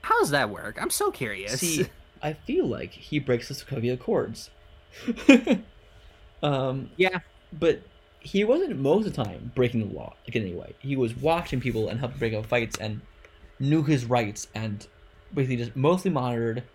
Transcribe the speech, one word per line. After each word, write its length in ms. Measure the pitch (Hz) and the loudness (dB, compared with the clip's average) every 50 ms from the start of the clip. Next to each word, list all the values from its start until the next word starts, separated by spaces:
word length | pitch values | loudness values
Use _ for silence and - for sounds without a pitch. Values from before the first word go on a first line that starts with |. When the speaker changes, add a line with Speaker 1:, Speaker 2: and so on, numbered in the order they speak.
Speaker 1:
how 180 | - - 440 480 | 2 2 4 4
does 100 | 415 - | 4 4
that 180 | 143 143 127 107 | 2 2 2 0
work? 320 | 98 82 78 101 110 - | -2 -6 -10 -10 -8 -6
I'm 80 | - 349 | -4 -4
so 200 | - - 415 403 | -2 0 0 -2
curious. 500 | - - 135 113 101 95 98 101 117 135 | -2 -2 -6 -6 -6 -6 -6 -6 -4 -2
Speaker 2:
See, 260 | 185 170 160 151 185 - - - - - _ - - | -2 -2 0 0 -2 -2 -4 -18 -20 -20 _ -8 -6
I 100 | 151 156 | -6 -6
feel 340 | - - - 262 359 330 | -6 -6 -2 0 0 0
like 260 | 170 110 - 67 90 - | 0 -2 -4 -6 -10 -12
he 260 | - - - - 151 | -16 -12 -4 -4 -4
breaks 300 | 127 - 123 117 - - | 0 0 0 0 0 -6
the 60 | 139 | -12
Sokovia 380 | - - - 135 135 110 120 127 | -14 -10 -8 -6 -2 -2 -2 -2
Accords. 540 | 127 - - 233 160 - 101 110 - - - - | -2 -2 0 0 0 0 -2 -6 -12 -14 -20 -20
<laughs> 1040 | - - - - - - _ - - - - 226 - - - 277 233 - 359 262 185 - - - - - - - - - - - - - - - - - | -20 -20 -20 -20 -20 -20 _ -20 -12 -6 -6 -6 -2 8 10 10 10 10 4 0 0 0 -10 -20 -20 -20 -20 -20 -20 -20 -20 -20 -20 -20 -20 -14 -4 -2
Um, 480 | 147 143 135 131 135 131 135 131 - - | 0 0 0 0 -2 -2 -4 -8 -10 0
Speaker 1:
Yeah. 220 | - 185 185 180 180 - - _ - _ _ - | 0 0 2 2 -2 -8 -8 _ -20 _ _ -8
Speaker 2:
but 300 | 151 170 165 143 - - - - - _ _ _ _ | 0 2 2 2 2 -2 -18 -20 -20 _ _ _ _
he 240 | - 147 - 196 208 | -20 -2 0 2 4
wasn't 340 | 214 254 330 392 330 214 135 | 4 4 2 2 0 -2 0
most 280 | 135 135 160 196 - | 2 4 4 4 2
of 80 | 202 - | 0 -2
the 100 | - 123 | -4 -4
time 260 | 101 87 - - 123 - | -4 -4 -10 -12 -8 0
breaking 260 | - 127 120 - 117 | 2 2 2 2 0
the 60 | 107 98 95 | -2 -2 -6
law, 200 | 76 60 - - - _ | -8 -10 -12 -14 -16 _
like, 100 | - 117 | -6 -4
in 60 | 123 107 | -4 -4
any 120 | 92 87 | -2 -6
way. 200 | 85 - - - _ | -8 -10 -12 -16 _
He 180 | - 135 139 | -6 -4 0
was 200 | 131 127 113 117 | 0 0 0 -2
watching 440 | 127 131 156 165 170 170 - - 127 | -2 2 2 2 2 0 -4 -4 -2
people 280 | 113 127 110 110 107 - | -2 -2 -2 0 -2 -2
and 100 | 101 120 | -2 -4
helping 200 | 135 120 127 - | -4 -6 -4 -2
break 140 | 117 113 110 | -2 -2 -2
up 120 | 107 107 | -2 -2
fights 300 | 110 123 123 117 110 - - | 0 0 0 0 0 -6 -6
and 220 | 107 107 104 107 - - - - - - - - - - - _ | -6 -6 -6 -8 -10 -16 -20 -20 -20 -20 -20 -20 -20 -20 -10 _
knew 240 | 135 139 151 160 156 | 0 2 2 2 4
his 220 | 139 156 131 120 | 4 2 2 2
rights 420 | 117 123 120 117 101 104 - - - - | 2 2 2 2 0 -4 -8 -12 -10 -8
and 320 | 107 110 110 104 101 - - _ - - - - - - - - | -6 -6 -6 -6 -8 -12 -16 _ -20 -20 -20 -20 -20 -20 -8 -2
basically 220 | 143 139 127 131 | -2 0 0 0
just 180 | 120 120 120 113 | -2 -4 -4 -4
mostly 340 | 135 131 151 175 185 185 196 | 2 2 4 4 4 2 0
monitored. 520 | 165 139 123 123 123 117 117 117 113 120 123 - | 0 0 0 0 0 0 0 0 -2 -4 -8 -12